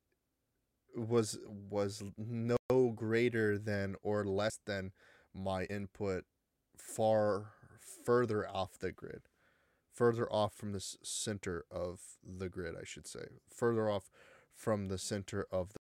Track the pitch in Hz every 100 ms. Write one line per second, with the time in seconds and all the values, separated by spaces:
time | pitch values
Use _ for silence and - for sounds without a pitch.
0 | _ _ _ _ _ _ _ _ _ -
1 | 110 120 107 - - 101 101 101 101 104
2 | 101 107 113 117 117 120 - 131 123 110
3 | 110 113 123 117 107 104 107 101 98 95
4 | 104 104 101 98 107 - - 98 95 -
5 | - - _ 95 95 95 90 101 101 -
6 | 101 92 - _ _ _ _ - - -
7 | 110 110 104 98 107 - - - - -
8 | - 120 120 107 92 98 92 - 92 -
9 | 85 - _ _ _ _ _ _ _ -
10 | 120 117 117 107 104 - 104 98 - -
11 | - - - 101 95 85 - 87 87 90
12 | - - - 92 92 90 82 - - -
13 | - - - - _ - 120 113 107 101
14 | - - - - _ - - 104 95 95
15 | - 104 - 101 - 92 90 -